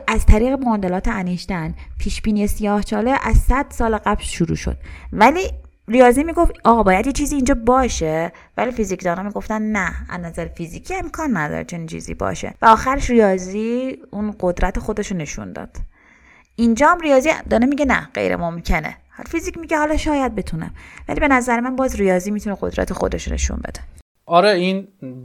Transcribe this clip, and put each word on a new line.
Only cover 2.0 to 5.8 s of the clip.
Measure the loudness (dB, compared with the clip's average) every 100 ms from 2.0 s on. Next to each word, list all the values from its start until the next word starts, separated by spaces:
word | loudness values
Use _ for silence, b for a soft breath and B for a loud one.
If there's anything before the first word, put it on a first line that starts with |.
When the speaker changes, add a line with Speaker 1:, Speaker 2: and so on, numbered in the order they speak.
| -4 -2
Speaker 1:
بینی | -2 0 0
سیاه‌چاله | 0 0 0 -2 -2 0 0
از | 4 4
صد | 4 2 0
سال | -2 -2 0
قبل | 0 -2
شروع | -4 -4 -2 -2
شد، | -4 -8 B B B
ولی | 4 4 6 -4 -8 -16 _